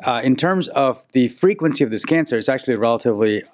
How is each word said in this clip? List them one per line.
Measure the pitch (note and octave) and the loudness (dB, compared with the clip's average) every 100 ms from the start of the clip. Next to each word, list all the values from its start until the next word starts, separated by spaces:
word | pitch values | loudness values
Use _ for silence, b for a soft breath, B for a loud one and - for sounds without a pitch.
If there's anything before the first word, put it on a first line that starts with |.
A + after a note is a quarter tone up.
uh, | - A#2+ | -4 0
in | B2+ B2+ | 2 2
terms | E3+ F#3+ E3 | 2 0 -2
of | - C3+ A#2 _ | 0 0 -2 _
the | C3 A#2+ | 0 0
frequency | - F#3 G3+ D#3+ C#3 | 2 0 2 0 0
of | B2+ | -2
this | A2 | -2
cancer, | - E3 D3+ A#2 | -2 -2 -2 -2
it's | G#2+ | -2
actually | C3 - | -2 -2
a | A2+ | 0
relatively | A#2 A#2 B2+ G#2 A2 G#2 - | 0 0 0 0 0 0 -4